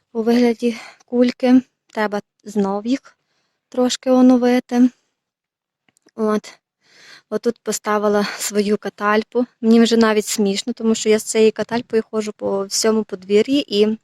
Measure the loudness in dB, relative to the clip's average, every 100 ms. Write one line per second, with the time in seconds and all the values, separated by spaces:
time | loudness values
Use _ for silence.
0 | _ -6 0 2 0 0 -4 -6 -12 -20
1 | -4 0 0 0 2 2 2 _ _ -6
2 | -4 -6 -10 _ -8 -4 -2 -4 -4 -6
3 | _ _ _ _ _ _ _ -4 -2 -2
4 | 0 4 6 4 2 0 -2 0 0 0
5 | _ _ _ _ _ _ _ _ _ _
6 | _ -6 -2 -2 -6 -20 _ _ _ _
7 | -20 -20 -10 -6 -4 -6 -6 -8 -4 -2
8 | 0 0 -2 -6 -6 -4 -2 -2 -6 -6
9 | -2 0 -2 -4 -4 -2 2 4 4 4
10 | 2 2 -2 -2 -2 -4 -8 -6 -2 -2
11 | 0 0 0 2 2 2 -6 -6 -4 -4
12 | -4 -6 -8 -6 -4 -4 -4 -2 0 0
13 | -2 -8 0 0 2 -2 0 0 0 0